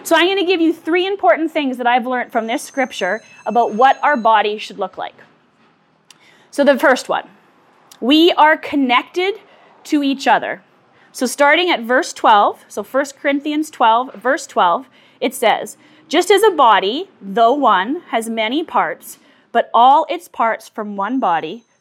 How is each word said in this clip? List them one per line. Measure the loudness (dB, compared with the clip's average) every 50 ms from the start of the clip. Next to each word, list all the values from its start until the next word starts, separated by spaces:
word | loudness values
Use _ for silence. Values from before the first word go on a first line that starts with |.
| -4
So | 0 2
I'm | 2 2 2
gonna | 0 0 0
give | 0 0 0
you | 0 0 -2
three | -2 -4 -4 -2 -2 -2 -2
important | -4 0 2 2 2 2 0 -4
things | -4 -4 -4 -4 -4 -4
that | -2 0
I've | 0 0 0
learned | -2 -4 -6 -6 -6
from | -6 -6 -4 -4
this | -6 -6
scripture | -8 -8 -6 -6 -6 -6 -6 -6 -4 -4 -4 -6 -8 -14 _ -14 -8
about | -2 0 0 0 0 2
what | 2 2 2 2 2 0
our | -2 0
body | 0 2 2 2 2 2 0 -4 -8
should | -10 -14 -10 -10
look | -10 -10 -10 -10
like. | -14 -14 -14 _ -20 _ _ _ _ _ _ _ _ _ _ _ _ _ _ _ _ _ _ _ _ _ _ _ _ _
So | -4 0 2
the | 2 2 4
first | 2 2 2 2 0 -4
one, | -6 -6 -6 -10 _ _ _ _ _ _ _ _ _ _ _ _ -14 -6
we | 0 2 4 4 4 4 4
are | 4 4 4 4 2
connected | -2 -4 -4 -2 0 0 0 0 -2 -2 -4 -4 -4 -4 -4 -6 -10 _ _ _ _ _ _ _ -8 -4
to | -4 -2 -2
each | -2 -4 -2 0 2
other. | 2 2 0 -2 -8 -10 _ _ _ _ _ _ _ _ _ _
So | -10 -6 -6
starting | -4 -2 2 2 2 4 2 2 0
at | -2 -2
verse | -2 -2 -2 -2 -2 -2 -6
twelve, | -2 2 4 4 4 4 2 0 -4 _ _
so | -12 -12 -10
First | -6 -4 -4 -4 -4 -8 _
Corinthians | -4 -4 -2 -2 -4 -4 -6 -6 -6 -6
twelve, | -4 0 2 2 4 2 0 -4 -8
verse | -6 -4 -2 -2 -2 -4
twelve, | -6 -2 0 2 2 0 -2 -4 -10 _ _ _ _ _ _
it | -6 -6 -4
says, | -2 0 0 0 0 -4 -10 -16 _ _ _ _ _ _ -4
"Just | -2 -2 2 2
as | 2 4 4
a | 2
body, | 2 4 4 4 4 4 2 0 -4 -6 -8 -12 _ _
though | -16 -6 0 2 2 2 2
one, | 2 2 2 2 2 0 -2 -6 -8 -8 -6
has | -6 -6 -6 -6
many | -6 -6 -4 -4 -4 -4 -6
parts, | -4 -2 -2 -2 -2 -4 -10 -14 -20 -20 -20 _ _ _ _ _ _
but | -2 -2 -2 0 2
all | 4 4 4 4 4 2 -2
its | -6 -10 -10 -10
parts | -6 -4 -2 -2 -4 -4 -8 -14
from | -14 -12 -12 -10 -10
one | -8 -8 -6 -4 -4
body, | -2 -2 -2 -2 -4 -6 -10 -14 _ _ _ _